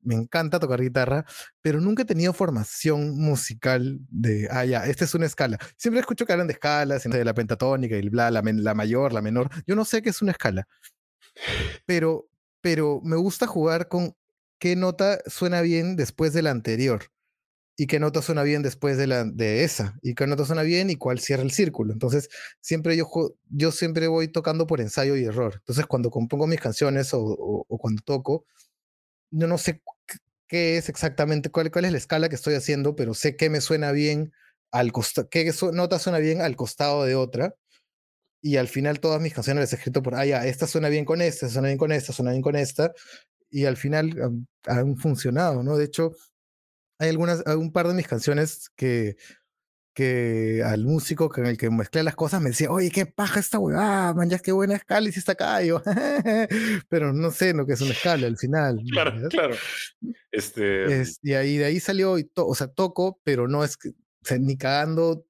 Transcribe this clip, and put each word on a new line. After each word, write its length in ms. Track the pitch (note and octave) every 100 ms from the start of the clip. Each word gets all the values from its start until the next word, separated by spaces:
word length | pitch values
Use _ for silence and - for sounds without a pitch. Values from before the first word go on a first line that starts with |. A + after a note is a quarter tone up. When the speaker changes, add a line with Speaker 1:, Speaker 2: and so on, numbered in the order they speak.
Speaker 1:
me 120 | A#2+ A2+
encanta 440 | A2+ E3+ D#3+ E3+
tocar 220 | D#3 B2
guitarra, 440 | B2+ B2+ B2+ C#3 D#3 - - _
pero 180 | D#3 D3+
nunca 220 | F3+ A3
he 20 | -
tenido 280 | E3 F3
formación 840 | F3+ F#3 B2 G#2+ - D#3 D3 D3 C#3+
musical 800 | D#3 C#3 - A2+ C3+ C3 B2+ C#3 C3+
de, 380 | - A#2 G#2+ G#2
"Ah, 140 | B2+ B2+
ya, 200 | B2 B2+
esta 200 | C#3 E3+
es 80 | E3+
una 100 | E3
escala". 320 | - C3 A2 - _
Siempre 220 | A#3 A3+
escucho 240 | - A#3 -
que 80 |
hablan 140 | F3 F3
de 60 |
escalas, 500 | - D3 D3 C#3 C#3
de 220 | A#2+ B2 A#2
la 80 |
pentatónica 640 | A2 A2 A2+ B2+ C3 B2 G#2+
y 40 |
el 100 | G2+
bla, 220 | A2+ A#2
la 100 | A2+
men-, 220 | G#2+ A2
la 100 | G#2+
mayor, 400 | G#2+ G#2+ A#2+ C#3
la 80 | A2+
menor. 280 | G#2+ A#2 C3 D#3+ -
Yo 80 | G3+
no 100 | G#3+
sé 160 | A3
qué 80 | A3
es 120 | F#3+
una 100 | G3+
escala. 360 | F3 B2 F#2+ G2 _ - _ _ _ _ - - - - - -
Pero, 420 | F3+ D#3+ D#3+ - _ _ _
pero 400 | F3+ D#3 D3+ C#3+
me 120 | E3 D#3+
gusta 320 | F#3+ F3 A#3+
jugar 400 | F3+ D#3+ E3 E3+
con 280 | F3+ F3 - _ _ _ _
qué 160 | F3+ F3+
nota 440 | F#3 F3 G3 G3+ -
suena 340 | - F3+ F3
bien 340 | E3+ E3 E3+ F#3
después 380 | C3 - D#3+
de 80 | D#3
la 100 | D#3
anterior 540 | B2 A2 A2+ C3 A2 - _ _ _ _ _ _ -
y 100 | C3+
qué 120 | D#3
nota 220 | D3+ D3+
suena 220 | - D3+
bien 200 | C#3+ D3
después 340 | C#3+ C3 D3 C3+
de 100 | C#3
la, 180 | B2 A2
de 380 | G#2+ A2+ A2
esa, 340 | D#3+ - G2 A2+
y 120 | C3 A#2+
qué 120 | C#3
nota 180 | C#3+ C#3+
suena 180 | D#3+
bien 260 | D#3 F3 F#3+
y 60 | D#3+
cuál 220 | C3 B2+
cierra 240 | - C3+
el 80 | C3
círculo. 420 | C3+ F#3 - G#2+
Entonces, 360 | A2 B2 C#3 C3+ - - -
siempre 360 | - D#3+ D#3+ E3
yo 80 | D#3+
ju-, 300 | E3 D#3+ - _
yo 220 | C#3+ D#3+
siempre 360 | D#3 E3+ D#3+ D#3+
voy 220 | D#3+ D#3+
tocando 380 | D#3+ D#3+ D#3 E3
por 140 | D#3
ensayo 340 | A2 - C#3 C#3
y 80 | A#2+
error. 300 | A2 A#2 G2+
Entonces, 280 | - B2+ D3+
cuando 240 | C3 A#2+
compongo 360 | A#2 A#2 C#3+ D#3
mis 140 | D#3+
canciones 520 | B2 G#2+ D3 C#3 C3+
o, 80 | C3
o, 440 | A2 G#2+ F#2 G#2 -
o 100 | A2+
cuando 240 | A#2 G#2+
toco, 420 | - C#3 C3 D#3 _ _ _ _ _ _ _ _ _
yo 160 | D#3 E3
no 100 | E3+
sé 220 | - D#3+
cu-, 120 | - - -
qué, 100 | - _ _ _
qué 300 | E3+ E3 E3
es 120 | D#3+
exactamente, 600 | D3 D#3+ C3+ D3 D3+ D3
cuál, 200 | - D#3+
cuál 140 | F3 F3+
es 60 |
la 40 | D#3
escala 320 | - D#3+ E3
que 60 | C#3+
estoy 200 | - D3
haciendo, 400 | C3+ C#3+ C#3 D3
pero 180 | A#2+
sé 220 | A2+ D3+ C3+
qué 120 | D#3+
me 120 | D3+
suena 300 | - D#3 D3
bien 420 | C#3+ D3+ D3 D#3 _ _ _ _
al 200 | A#2+ B2
costa-, 360 | A#2 A2 - A#2
qué 220 | E3 E3
so-, 180 | D#3+ F#3
nota 280 | E3+ F3 F3+
suena 200 | F#3 E3+
bien 220 | D#3 E3
al 140 | E3+ B2+
costado 480 | B2 - C#3+ C#3+ C3+
de 100 | C3
otra, 400 | B2+ B2+ E3 - _ _ _ _ _ _ _ _
y 160 | D3+ C#3
al 100 | B2
final 300 | C3+ C#3+ D3
todas 200 | D#3+ D#3
mis 120 | D#3+
canciones 280 | D3+ B2 C#3
las 100 | C3+
he 40 | C3
escrito 260 | - B2+
por, 120 | C3 B2
"Ah, 100 | C#3
ya, 200 | C3+ B2+
esta 200 | C3 D#3+
suena 220 | E3 D3+
bien 160 | D3+ C#3+
con 160 | E3
esta, 280 | E3+ D#3 B2+
suena 180 | A#2+ C3+
bien 80 | C#3
con 120 | D3+
esta, 200 | D3+ C3
suena 180 | B2 B2
bien 120 | B2+
con 120 | C#3 D3
esta", 380 | C3+ - D#3+ - - - _ _ _
y 140 | C#3+ C#3
al 120 | B2+
final 340 | C#3+ D#3 D#3+ D#3+
han, 240 | B2 A#2+ B2 _ -
han 300 | B2 C3 C3+
funcionado, 680 | D#3+ B2+ C3 B2 F3 C3
¿no? 140 | B2+ D3
De 80 | D3
hecho, 280 | D3 E3 E3 - _ _ _ _ _ _ _
hay 100 | D#3+
algunas, 340 | D#3+ E3+ E3+ D#3+
hay 80 | D#3
un 160 | D#3+
par 140 | E3+ E3+
de 60 | F3+
mis 120 | -
canciones 640 | A#2 C3 D3 D#3 - - _
que 420 | C3 A#2+ G#2+ G2+ - - _ _ _ _ _
que 720 | - C3 B2+ A#2+ A2+ A2 A2+ A2+
al 200 | A2 A#2
músico 440 | D#3 C#3+ D#3 D#3+
con 160 | - B2
el 120 | A2+
que 120 | A#2
mezclé 340 | A2+ G2+ D#3+
las 120 | D#3+ -
cosas 260 | D#3+ F#3+
me 80 | C#3+
decía: 200 | A#2 D3
"Oye, 200 | F#3 F3+
qué 140 | G3 F#3
paja 340 | - G3+ G3+
esta 200 | G3 A3
huevada, 540 | F#3 D3+ G#3 G3 F3+
man, 160 | E3+ F3
ya 100 | F3+
qué 120 | -
buena 220 | F#3+ G3 G3+
escala 340 | - G#3 G#3+
hiciste 220 | F#3+ F3+
acá". 300 | F#3+ - G#3
Y 40 | F3
yo, 120 | E3 -
<laughs> 1040 | G3+ C#4+ C#4+ A3+ A3 A3 G#3+ A3 G#3 -
pero 240 | E3+ D3
no 180 | C#3 E3
sé 220 | D#3 F#3
lo 120 | D#3+ C#3
que 80 |
es 80 | B2+
una 100 | C3+
escala 340 | A#2+ F3+ E3 B2
al 100 | A2+
final, 420 | B2+ D#3 C#3+ A#2 A#2
Speaker 2:
Claro, 200 | D3 D#3 A2+
Speaker 1:
¿ya? 80 | C3+
Speaker 2:
claro. 340 | - D3+ A#2 - - - _ - A#3 _
Este 720 | A2 G2+ - G2+ G2 F#2+ C3+
Speaker 1:
Es, 180 | B2+ -
y 120 | D3
ahí, 240 | C3+ C#3 D3
de 80 | C#3+
ahí 140 | E3+
salió, 380 | - G3 F#3+ F3+
y 60 | D3+
to-, 220 | - E3+
o 80 | B2
sea, 120 | C3+
toco, 520 | - F#3 F3+ F#3 F#3+
pero 240 | - C3+ A#2+
no 160 | D3
es 140 | D3 -
que, 120 | -
o 40 | - _ _ -
sea, 120 | B2
ni 180 | C3+ C3+
cagando 680 | C3 C#3+ D3+ D#3+ E3 E3 -